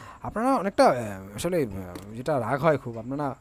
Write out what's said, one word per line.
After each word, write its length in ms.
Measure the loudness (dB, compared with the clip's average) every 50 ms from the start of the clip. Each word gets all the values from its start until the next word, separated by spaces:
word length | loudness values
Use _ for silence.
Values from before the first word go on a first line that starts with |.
| -18 -18 -16 -12
আপনারা 340 | -10 -8 -4 -2 0 2 2
অনেকটা, 300 | 2 0 2 4 6 6
আহ, 500 | 6 6 4 0 -4 -8 -10 -12 -10 -6
আসলে, 300 | -4 -2 0 2 0 0
আহ, 480 | 0 -2 -6 -8 -8 -10 -12 -12 -12 -12
যেটা 260 | -6 -4 -2 0 0
রাগ 220 | 0 0 0 2
হয় 160 | 4 4 4
খুব, 200 | 2 0 -6 -10
আপনারা 380 | -8 -8 -6 -6 -4 -4 -4 -6 -8